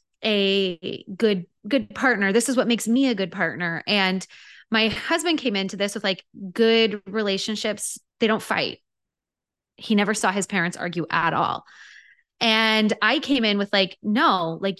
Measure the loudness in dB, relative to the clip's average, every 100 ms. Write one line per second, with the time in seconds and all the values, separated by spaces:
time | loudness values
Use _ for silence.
0 | _ _ -2 0 2 0 0 -4 -10 -10
1 | -12 0 0 0 -4 _ -4 -2 -2 -2
2 | 0 2 2 2 2 0 2 0 2 2
3 | 2 0 -4 -2 -4 -2 -6 -6 -2 0
4 | 2 0 -6 -16 -20 -20 -4 0 0 -2
5 | -2 -2 0 0 0 -2 -4 -4 -4 -2
6 | -4 -4 _ -14 -8 2 4 6 2 0
7 | -6 -4 -2 -2 -4 -4 -4 -6 -8 -10
8 | _ _ 2 2 0 -2 -2 -6 _ _
9 | _ _ _ _ _ _ _ -18 0 2
10 | 2 0 0 -2 -2 -2 -2 -4 -6 -4
11 | -2 0 0 0 -2 -4 -10 -20 -20 -20
12 | -20 _ _ _ 2 4 4 4 2 2
13 | 2 0 0 2 2 0 0 2 0 -2
14 | -2 2 4 2 0 -2 -4 -4